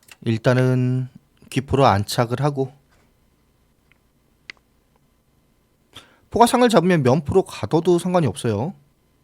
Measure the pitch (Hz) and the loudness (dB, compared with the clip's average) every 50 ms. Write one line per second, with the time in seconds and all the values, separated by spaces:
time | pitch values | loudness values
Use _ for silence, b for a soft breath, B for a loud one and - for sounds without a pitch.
0 | b b - _ - 113 113 107 - 135 123 127 127 127 127 127 127 127 127 127 | b b -20 _ -6 -6 -4 -2 0 0 2 2 2 0 0 0 0 -2 -2 -4
1 | 127 127 - - _ _ _ _ - - - 143 139 - 131 135 139 117 98 98 | -6 -8 -14 -20 _ _ _ _ -20 -8 -8 -8 -4 -2 0 2 4 4 4 2
2 | 104 - - - 120 113 123 120 139 151 143 131 135 131 - _ _ _ _ _ | -2 -4 -2 -2 -2 -2 -2 -4 -4 -4 -4 -4 -6 -8 -10 _ _ _ _ _
3 | _ _ _ _ _ _ _ _ _ _ _ _ _ _ _ _ _ _ _ _ | _ _ _ _ _ _ _ _ _ _ _ _ _ _ _ _ _ _ _ _
4 | _ _ _ _ _ _ _ _ _ - - _ _ _ _ _ _ _ _ _ | _ _ _ _ _ _ _ _ _ -20 -20 _ _ _ _ _ _ _ _ _
5 | _ _ _ _ _ _ _ _ _ _ _ _ _ _ _ _ _ _ B B | _ _ _ _ _ _ _ _ _ _ _ _ _ _ _ _ _ _ B B
6 | B B B B B B - 202 233 240 - 240 247 240 208 175 160 185 180 160 | B B B B B B 2 2 2 4 4 2 2 4 4 2 2 4 2 2
7 | 127 120 131 - 143 - 113 123 113 - - - - 104 147 165 170 185 175 170 | 2 2 2 2 -2 0 0 0 0 0 -6 -10 -6 -2 -2 0 2 2 0 0
8 | - 185 180 180 156 113 - - - 120 104 98 123 180 - - _ _ _ _ | 0 -2 -2 0 0 0 -4 -4 -4 -4 -4 -2 -4 -6 -8 -14 _ _ _ _
9 | _ _ _ _ | _ _ _ _